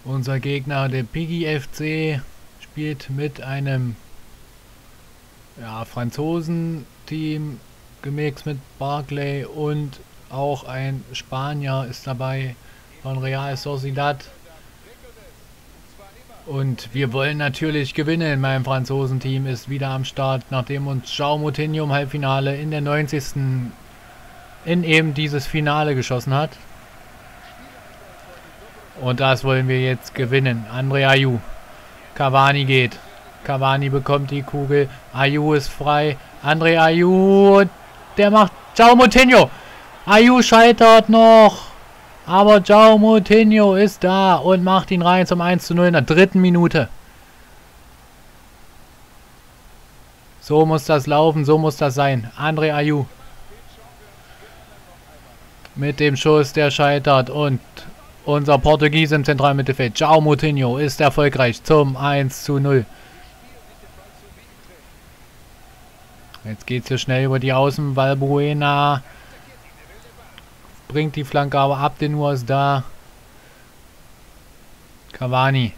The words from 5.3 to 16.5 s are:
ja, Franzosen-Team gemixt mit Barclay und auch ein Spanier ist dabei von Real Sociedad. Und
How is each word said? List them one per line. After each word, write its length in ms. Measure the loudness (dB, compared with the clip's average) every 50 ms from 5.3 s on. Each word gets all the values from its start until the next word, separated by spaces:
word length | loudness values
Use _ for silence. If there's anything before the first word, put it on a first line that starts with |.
| _ -20 -20 _ _ -20
ja, 240 | -18 -16 -14 -14 -14
Franzosen-Team 1800 | -12 -10 -8 -8 -8 -8 -8 -6 -6 -6 -6 -6 -6 -8 -6 -6 -8 -10 -12 -14 _ _ _ -18 -14 -12 -10 -8 -8 -8 -8 -10 -10 -12 -16 -20 -20 -20 _ -20 -20 -20 _
gemixt 440 | -12 -12 -8 -6 -8 -8 -8 -10 -12
mit 120 | -12 -12 -12 -14 -20 -16 -12
Barclay 640 | -10 -8 -8 -8 -10 -10 -10 -8 -8 -8 -8 -8 -10
und 560 | -12 -10 -8 -8 -6 -6 -6 -8 -10 -14 -18 -20 _ -20 -20 -20 -14
auch 360 | -10 -8 -6 -6 -6 -8 -10
ein 400 | -14 -12 -10 -8 -8 -10 -10 -12 -14
Spanier 760 | -16 -16 -14 -12 -10 -8 -8 -8 -8 -8 -6 -6 -6 -6 -6 -10
ist 200 | -14 -14 -12 -12
dabei 480 | -10 -8 -8 -8 -8 -8 -10 -10 -14 _ -20 -20 -20 -20 -20 _ -20 -16 -12
von 140 | -10 -10 -8
Real 380 | -8 -8 -8 -8 -8 -8 -10
Sociedad. 680 | -10 -10 -10 -10 -10 -10 -8 -6 -4 -4 -4 -4 -6 -12 -20 -20 -20 -20 -20 -20 -20 -20 -20 -20 _ -20 -20 -20 _ -20 -20 -20 -20 -20 -20 -20 _ -20 -20 -20 _ _ -20 -20 -20 -20 -20 -20 -20 -20 -20 -20 -20 -20 -20 -20 -20 -16
Und 440 | -10